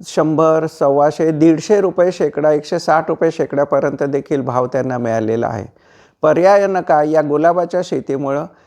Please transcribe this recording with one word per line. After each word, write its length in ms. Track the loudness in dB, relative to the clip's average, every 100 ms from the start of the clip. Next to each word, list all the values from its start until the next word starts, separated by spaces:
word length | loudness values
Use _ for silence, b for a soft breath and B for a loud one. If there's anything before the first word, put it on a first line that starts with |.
| -8
शंभर, 580 | -2 0 2 2 2 -2 -2
सव्वाशे, 520 | 0 2 2 0 -2
दीडशे 500 | 2 2 2 2 0
रुपये 300 | 2 0 0
शेकडा, 400 | 0 -4 0 0
एकशे 280 | 0 -2 -4
साठ 280 | 0 0 0
रुपये 240 | -2 -2
शेकड्यापर्यंत 720 | 0 -2 -2 0 0 0 -2
देखील 380 | -2 -4 -4 -4
भाव 260 | -2 -2 -2
त्यांना 300 | -2 -4 -4
मिळालेला 500 | -4 -2 -2 -2 -2
आहे. 180 | -6 -10 b b b b b
पर्यायानं 600 | 0 4 4 4 2 -2
काय, 300 | 0 0 2
या 100 | 0
गुलाबाच्या 600 | 0 2 2 2 -2 -4
शेतीमुळं 640 | -4 -4 -4 -4 -4 -4 -6 b